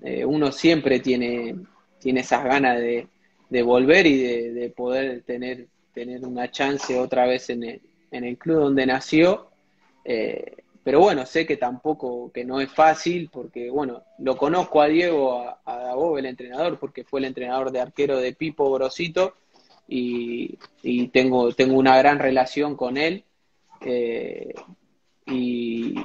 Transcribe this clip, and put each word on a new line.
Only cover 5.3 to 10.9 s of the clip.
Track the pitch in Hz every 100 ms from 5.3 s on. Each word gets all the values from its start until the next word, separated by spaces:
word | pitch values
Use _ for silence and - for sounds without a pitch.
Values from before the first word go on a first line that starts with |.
| 123 127 127 120 _ _
tener | 120 123 127
una | 127 123 123
chance | - 139 139 - 127
otra | 127 127 123
vez | 127 -
en | 120
el, | 117 131 _ _ -
en | 127
el | 123 123
club | 165 160
donde | 143 139 131
nació. | 131 - 156 175 214 - _ _ _ _ _ -
Eh, | 113 110 - - - _ _
pero | 135